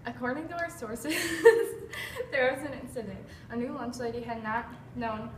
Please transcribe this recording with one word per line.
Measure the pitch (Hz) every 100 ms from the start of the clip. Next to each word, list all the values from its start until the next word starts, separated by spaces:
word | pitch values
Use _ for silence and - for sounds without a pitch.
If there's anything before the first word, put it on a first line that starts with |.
According | 240 233 247 285 320
to |
our | 349 339
sources, | - 220 233 294
<laughs> | 339 339 330 453 453 - - - - - - 508
there | 277 254
was | 302 302
an | 254
incident. | 254 254 202 185 - - -
A | 233
new | 247
lunch | 294 240 247
lady | 240 233
had | 240 226
not | 220 226 233 - - 247
known | 226 220 233